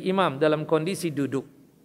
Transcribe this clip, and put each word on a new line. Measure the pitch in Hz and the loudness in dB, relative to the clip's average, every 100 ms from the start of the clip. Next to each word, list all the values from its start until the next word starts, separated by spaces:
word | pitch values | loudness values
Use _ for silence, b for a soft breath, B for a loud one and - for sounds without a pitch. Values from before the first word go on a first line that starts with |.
| 180 | 0
imam | 190 175 135 | 2 0 2
dalam | 156 151 | 2 2
kondisi | 151 156 156 196 175 | 2 0 0 -4 -4
duduk. | 139 135 135 - - _ _ | -2 -2 -4 -6 -14 _ _